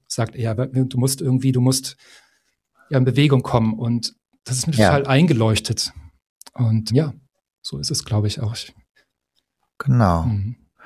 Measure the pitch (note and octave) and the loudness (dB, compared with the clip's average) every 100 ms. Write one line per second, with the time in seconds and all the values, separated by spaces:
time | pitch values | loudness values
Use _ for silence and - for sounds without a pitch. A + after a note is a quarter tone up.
0 | - - A2 - A2+ A2 C3 C3 C3 B2+ | -12 -6 -6 -4 -6 -4 -4 -2 -2 0
1 | C3 C3 C3+ B2+ C3 B2+ B2+ C3 - - | -2 -2 0 0 2 2 2 0 -4 -16
2 | - - _ _ _ _ _ _ - C#3 | -20 -20 _ _ _ _ _ _ -4 0
3 | C3 B2+ D3 C3+ - A#2+ A2 A2 A#2 A#2 | 2 4 4 2 2 0 0 0 -2 -2
4 | - _ _ _ - B2+ - C3 G2+ C#3+ | -4 _ _ _ -8 -6 -2 2 4 4
5 | C3+ C3+ F3 A#2+ A2+ G#2+ - G#2+ - - | 2 4 4 4 2 0 -2 -6 -6 -10
6 | - _ _ _ - - A#2 A2 A2 B2 | -20 _ _ _ -16 -2 0 0 2 0
7 | D#3 - _ _ _ _ - - - - | 0 -6 _ _ _ _ -12 -10 -6 -6
8 | - G#2+ G#2 - G#2+ A#2 - - _ _ | -2 -2 -2 -4 -6 -8 -14 -20 _ _
9 | _ _ _ _ _ _ _ - C#3 B2 | _ _ _ _ _ _ _ -10 0 2
10 | G2 E2+ E2 G#2 G2+ B2 _ _ | 4 2 0 -2 -6 -10 _ _